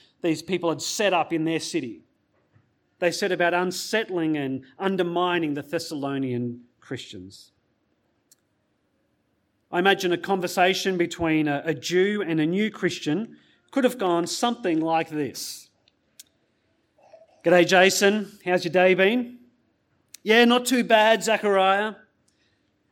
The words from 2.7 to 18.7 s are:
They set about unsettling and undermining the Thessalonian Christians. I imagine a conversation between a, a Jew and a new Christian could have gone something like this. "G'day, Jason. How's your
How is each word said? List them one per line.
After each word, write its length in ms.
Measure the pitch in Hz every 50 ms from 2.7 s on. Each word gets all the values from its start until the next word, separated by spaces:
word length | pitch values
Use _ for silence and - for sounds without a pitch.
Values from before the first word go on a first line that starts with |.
| _ _ _ _ _ _
They 140 | 180 175 170
set 180 | - 208 196
about 240 | 180 160 175 175 170
unsettling 840 | 175 180 185 180 - - - - 214 220 - 185 175 160 156 156
and 280 | 147 139 135 131 131 131 - _ -
undermining 760 | 196 196 190 185 180 175 170 175 180 180 175 175 165 151 143
the 80 | 143 139
Thessalonian 1000 | 143 - 165 165 - 165 143 135 139 139 135 135 131 123 120 123 120 120 120 - _ _ _
Christians. 720 | _ - 139 127 - - - 98 90 95 - - - _ _ _ _ _ _ _ _ _ _ _ _ _ _ _ _ _ _ _ _ _ _ _ _ _ _ _ _ _ _ _ _ _ _ _ _ _ _ _ _ _ _ _ _ _
I 80 | - 175
imagine 340 | 180 196 196 190 185 180 175
a 60 | 170
conversation 800 | 170 - 196 190 175 175 - 196 180 185 190 190 - 196 190 180
between 480 | 170 165 - - 170 160 156 156 156
a, 160 | 151 143 143 -
a 100 | 165 156
Jew 500 | 135 - - 170 180 185 202 208 208 185
and 140 | 156 165 160
a 60 | 151
new 240 | 160 175 196 214 220
Christian 680 | 214 - - 175 175 - - 151 147 185 226 - - - _ _ _ _ _ _
could 140 | - 269 247
have 140 | 247 240 247
gone 280 | 202 180 170 170 175
something 540 | 170 - - - 240 240 233 - 185 165 160
like 300 | 160 160 165 165 165 165
this. 580 | 156 151 147 120 90 - - - - - - _ _ _ _ _ _ _ _ _ _ _ - _ _ _ _ _ _ _ _ _ _ _ _ _ _ _ _ _ - - _ _ _ _ _
"G'day, 220 | 170 170 180 170
Jason. 720 | - 185 180 185 190 190 - 208 196 208 214 202 175 - - -
How's 200 | 185 180 180 185
your 80 | 180